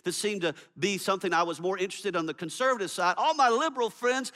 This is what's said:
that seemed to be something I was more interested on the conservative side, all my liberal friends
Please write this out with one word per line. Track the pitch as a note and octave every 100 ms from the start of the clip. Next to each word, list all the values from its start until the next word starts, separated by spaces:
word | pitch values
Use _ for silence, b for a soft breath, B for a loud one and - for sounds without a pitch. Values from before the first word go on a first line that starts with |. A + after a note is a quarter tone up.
that | F3+
seemed | - G#3 G3+
to | E3+ B B -
be | G3 F#3+
something | - F#3+ F#3+
I | E3
was | F3 D#3
more | F3+ F#3+
interested | F#3+ - G3+
on | E3+ D#3+
the |
conservative | - E3+ - C4 A#3+ F3+
side, | - F3 F#3
all | C#4+
my | D#4 B3
liberal | A#3 D#4+ B3+ A3+
friends | - B3 C4 B3